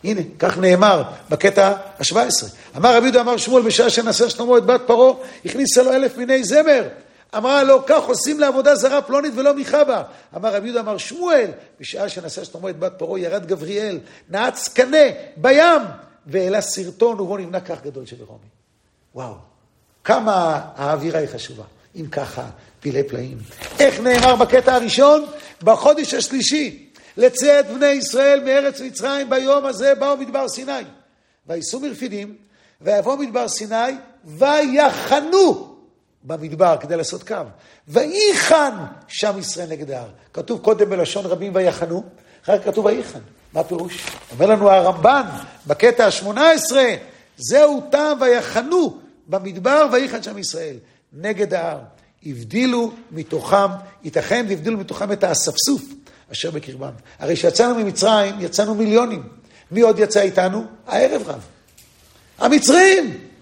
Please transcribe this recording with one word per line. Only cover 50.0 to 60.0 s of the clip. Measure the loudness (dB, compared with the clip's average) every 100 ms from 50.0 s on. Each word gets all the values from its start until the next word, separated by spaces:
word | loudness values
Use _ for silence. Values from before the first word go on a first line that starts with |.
| -2 -8
שם | -12 -12
ישראל | -10 -10 -12 -14 _ _ _
נגד | -10 -8 -4 -2
ההר". | -2 -4 -10 -16 _ _ _ -14
הבדילו | -14 -6 -2 0 0 -4 -8 -18
מתוכם, | -14 -8 -8 0 0 0 -4 -16 _
ייתכן | -6 -6 -2 -4 -2
והבדילו | -6 -6 -6
מתוכם | -8 -10 -6
את | -2
האספסוף | -2 -2 -4 -4 -2 -2 -6 -20 _ _ _
אשר | -10 -8
בקרבם. | -10 -14 -14 -16 -16 _ _
הרי | -6 0
כשיצאנו | 0 2 0 0
ממצרים, | -4 0 2 2 0 -4
יצאנו | -6 -2 -2 -2
מיליונים. | 2 2 0 -6 -14 -20 _ _ _
מי | 2
עוד | 2
יצא | 4